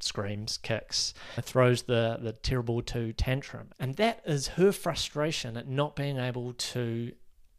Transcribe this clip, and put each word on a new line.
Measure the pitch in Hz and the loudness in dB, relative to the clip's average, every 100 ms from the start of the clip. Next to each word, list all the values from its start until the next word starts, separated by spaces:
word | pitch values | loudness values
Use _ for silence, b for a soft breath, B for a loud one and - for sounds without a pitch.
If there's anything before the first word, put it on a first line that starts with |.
screams, | - - 101 104 110 - | -6 -4 -4 -4 -4 -4
kicks, | - 107 - - - - B B | -2 -4 -2 -2 -2 -4 B B
throws | - 127 123 120 | 0 6 6 6
the, | - 117 113 117 | 4 4 4 0
the | 117 | -6
terrible | 110 - 131 120 117 | -4 0 0 2 0
two | - 123 113 | 0 -2 -2
tantrum. | 117 - 131 - 123 - - | 0 0 0 -2 -12 -14 -6
And | 131 135 | -4 2
that | 226 - - | 2 2 0
is | 143 135 | 0 0
her | - 196 | 4 4
frustration | 185 175 151 - 147 156 151 120 117 | 4 -2 -2 -2 -2 -2 -2 -6 -6
at | 135 | -2
not | 135 147 | 0 0
being | - 143 135 | -2 -2 -2
able | 127 123 123 | -2 -2 -6
to | 123 - 123 117 117 117 - - - - | -6 -4 -2 -2 -2 -4 -8 -18 -20 -20